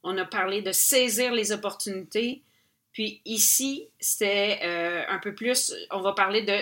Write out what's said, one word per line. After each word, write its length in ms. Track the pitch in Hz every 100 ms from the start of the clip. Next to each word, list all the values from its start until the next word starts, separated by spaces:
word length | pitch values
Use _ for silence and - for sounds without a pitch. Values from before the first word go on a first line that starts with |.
on 140 | 170 190
a 80 |
parlé 360 | 180 214 185 202
de 100 | 190
saisir 640 | 185 - 269 254 208 247
les 180 | 233 202
opportunités. 880 | 208 202 - 208 190 175 208 240 277 _ _ _ _ _
Puis 280 | - 214 208
ici, 640 | - 220 - - 269 277 453 _
c'était, 600 | - - 202 202 202 -
euh, 400 | 175 170 170 175 135
un 120 | 190
peu 160 | 208
plus, 380 | 202 233 247 - - -
on 100 | 196
va 120 | 190
parler 280 | 196 190 214
de 180 | 208 202